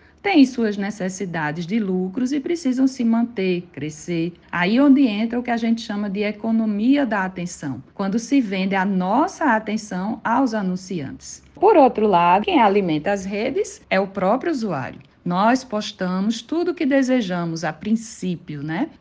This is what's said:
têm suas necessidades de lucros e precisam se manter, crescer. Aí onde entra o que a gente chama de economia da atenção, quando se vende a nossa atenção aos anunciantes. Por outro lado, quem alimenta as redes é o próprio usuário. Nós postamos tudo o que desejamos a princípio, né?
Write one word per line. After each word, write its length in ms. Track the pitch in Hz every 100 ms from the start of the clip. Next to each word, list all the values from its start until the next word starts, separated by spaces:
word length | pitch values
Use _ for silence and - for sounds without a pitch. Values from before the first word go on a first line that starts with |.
| _ _
têm 240 | 403 339 262
suas 320 | - 220 202
necessidades 880 | 196 208 185 190 190 165 151 160 170
de 140 | 226
lucros 520 | 196 185 185 214 254
e 80 | 294
precisam 480 | 349 339 262 254 269
se 160 | -
manter, 640 | 233 226 233 196 190 175 180
crescer. 640 | - 151 151 - 170 170 170 -
Aí 280 | 170 180 233
onde 220 | 294 269 262
entra 320 | 202 226 240
o 40 |
que 80 | 247
a 60 | 233
gente 240 | 226 226
chama 280 | - 208 208
de 120 | 190
economia 840 | 208 208 226 226 220 202 233 285 254
da 180 | 214 190
atenção, 560 | 190 175 - 147 123 -
quando 260 | - 196 226
se 220 | 233 277
vende 340 | 208 190 190 196
a 100 | 190
nossa 720 | 185 180 233 359 - 302 220
atenção 640 | 220 220 - 180 196 -
aos 300 | 208 247 262
anunciantes. 880 | 214 185 180 - 180 127 135 - - - -
Por 200 | 392 359
outro 320 | 262 - 208
lado, 360 | 170 175 190
quem 180 | 220 320
alimenta 500 | 214 202 180 151 202
as 140 | 202 190
redes 560 | 208 247 359 453 - -
é 100 | 190
o 80 | 196
próprio 440 | 196 185 247 349
usuário. 480 | 277 220 143 101 - - _ 175
Nós 380 | 180 220 254
postamos 800 | - 214 208 - 185 185 208 226
tudo 300 | - 320 349
o 20 |
que 120 | - 285
desejamos 800 | 277 254 254 190 180 170 165
a 100 | 165
princípio, 880 | - 208 220 - - 185 165 - 147
né? 260 | 151 170 320 -